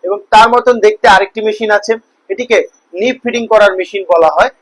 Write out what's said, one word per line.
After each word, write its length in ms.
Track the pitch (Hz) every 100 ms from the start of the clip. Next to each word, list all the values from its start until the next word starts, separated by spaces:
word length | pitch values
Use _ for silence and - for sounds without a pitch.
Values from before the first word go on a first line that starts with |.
এবং 160 | 180 202 -
তার 180 | 220 226
মতন 200 | 240 240 240 208
দেখতে 200 | 214 233
আরেকটি 320 | 190 196 -
মেশিন 300 | 214 214 220
আছে, 220 | 208 208 226 _ _ _
এটিকে 300 | 196 247 208 - _ _ 175
নিব 160 | 233 254
ফিটিং 240 | 240 233 226
করার 260 | 220 208 185
মেশিন 260 | 180 202 180
বলা 220 | 170 160 151
হয়। 140 | 240 _